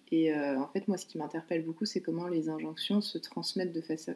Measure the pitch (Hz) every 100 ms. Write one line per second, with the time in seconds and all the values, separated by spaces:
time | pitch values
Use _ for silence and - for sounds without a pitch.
0 | - 165 160 151 143 135 143 - 202 185
1 | - 160 156 165 - 170 160 165 214 180
2 | 170 165 175 170 156 156 156 160 - 202
3 | 202 165 - - 170 - 185 165 165 160
4 | -